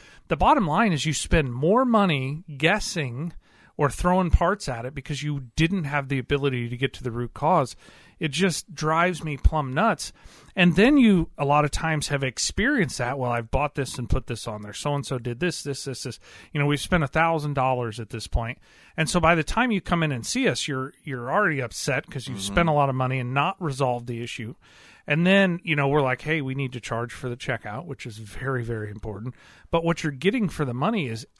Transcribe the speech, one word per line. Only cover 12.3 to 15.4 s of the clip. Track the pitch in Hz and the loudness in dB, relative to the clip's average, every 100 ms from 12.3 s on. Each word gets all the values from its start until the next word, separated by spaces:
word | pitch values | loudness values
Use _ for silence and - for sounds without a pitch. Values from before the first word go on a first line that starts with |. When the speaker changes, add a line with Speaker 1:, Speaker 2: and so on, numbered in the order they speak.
| - - - 233 294 147 - | -4 -4 0 2 2 0 0
Speaker 1:
that. | 123 139 | -4 -2
"Well, | 123 | -2
I've | 120 113 | -2 0
bought | 135 147 | 0 0
this | - 131 - | -2 -6 -6
and | 120 | 0
put | 135 - | 0 0
this | 117 - | -8 -8
on | 107 | -10
there. | 104 | -12
So-and-so | - 147 143 135 127 | -8 -2 -2 -2 -6
did | 120 120 | -6 -4